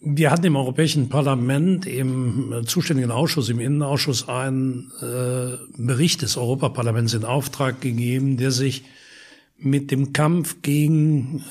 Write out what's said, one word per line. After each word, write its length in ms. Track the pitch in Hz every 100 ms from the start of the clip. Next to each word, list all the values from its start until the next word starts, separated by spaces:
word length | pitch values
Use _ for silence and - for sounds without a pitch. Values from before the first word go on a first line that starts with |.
Wir 300 | 151 143 151
hatten 140 | 160 180
im 100 | 143
Europäischen 540 | 127 127 160 151 127
Parlament, 760 | 143 143 131 120 139 170 185 185
im, 640 | 123 131 131 127 120 131
äh, 140 | 117 117
zuständigen 460 | - - 143 123
Ausschuss, 380 | 117 156 - 117
im 100 | 120
Innenausschuss, 680 | 117 147 143 143 - 117 -
einen, 640 | 127 131 131 131 123 - -
äh, 560 | 120 123 123 127 127 123 - -
Bericht 460 | 120 123 170 -
des 120 | 113 -
Europaparlaments 800 | 120 131 131 127 117 113 117
in 120 | 113 110
Auftrag 540 | 135 - - 131 127
gegeben, 580 | 135 117 120 127 135 131
der 140 | 131
sich 340 | 123 135 - - - - - - - _ _
mit 340 | 135 143 139
dem 220 | 135 135
Kampf 480 | 139 151 175 156 -
gegen, 800 | - 147 151 160 151 151 123 147 -